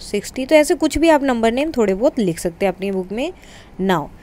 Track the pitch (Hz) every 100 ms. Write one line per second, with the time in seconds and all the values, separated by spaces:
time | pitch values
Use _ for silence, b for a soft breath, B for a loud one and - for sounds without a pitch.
0 | - 208 - - 262 311 302 339 311 294
1 | 330 302 269 240 226 247 311 254 208 190
2 | 277 294 190 160 180 170 196 180 196 190
3 | 185 214 320 B B B B - 190 170
4 | 147 B